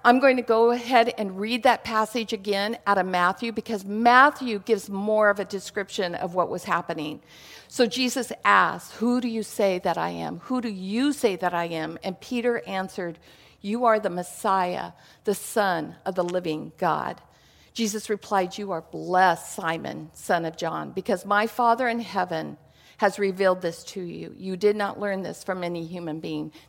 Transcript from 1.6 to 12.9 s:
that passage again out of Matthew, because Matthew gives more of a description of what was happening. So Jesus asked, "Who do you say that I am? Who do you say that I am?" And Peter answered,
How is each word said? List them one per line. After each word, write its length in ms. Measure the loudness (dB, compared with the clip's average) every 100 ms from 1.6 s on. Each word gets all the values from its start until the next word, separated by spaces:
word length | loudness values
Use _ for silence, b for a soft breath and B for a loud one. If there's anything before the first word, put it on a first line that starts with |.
that 200 | 4 2
passage 480 | 2 0 0 -2 -4
again 460 | -4 -2 0 0 -2 0
out 100 | 2
of 80 |
Matthew, 480 | 2 2 2 2 -4
because 320 | -6 -4 -6
Matthew 760 | -4 2 6 8 8 4 -4 -4
gives 280 | 0 0 0
more 400 | -4 0 4 6
of 100 | 4
a 60 |
description 720 | -2 -8 -8 -8 -6 -4 -4
of 200 | -4 -2
what 140 | 0 0
was 160 | -2
happening. 560 | -2 -2 -2 -6 -6 -10 B B B B B
So 160 | 0
Jesus 480 | 0 2 0 -2 -4 -2 4
asked, 460 | 6 4 0 -10
"Who 260 | -2 0 2
do 80 | 0
you 140 | -4
say 360 | -4 0 2 2
that 180 | 0 0
I 100 | -2
am? 300 | -4 -6 -8
Who 180 | -4 -4
do 80 | -4
you 420 | -6 -4 0 0
say 240 | 2 0 2
that 160 | 0
I 140 | 0 -2
am?" 320 | -4 -6 -6
And 160 | -8 -8
Peter 440 | -6 -2 0 -2 -4
answered, 520 | -6 -6